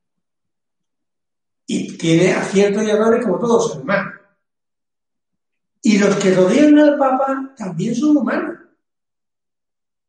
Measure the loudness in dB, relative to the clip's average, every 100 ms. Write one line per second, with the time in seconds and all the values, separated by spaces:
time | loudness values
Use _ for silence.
0 | _ _ _ _ _ _ _ _ _ _
1 | _ _ _ _ _ _ -10 -8 -8 -6
2 | 0 2 2 0 -2 0 2 0 -2 0
3 | 2 0 -2 -4 0 0 0 -6 -4 -4
4 | -4 -12 _ _ _ _ _ _ _ _
5 | _ _ _ _ _ _ _ _ 0 2
6 | 2 0 0 2 2 4 4 6 4 2
7 | 0 0 -2 -4 -10 -12 -12 -8 -6 -2
8 | 0 0 0 -4 -8 -12 -20 _ _ _
9 | _ _ _ _ _ _ _ _ _ _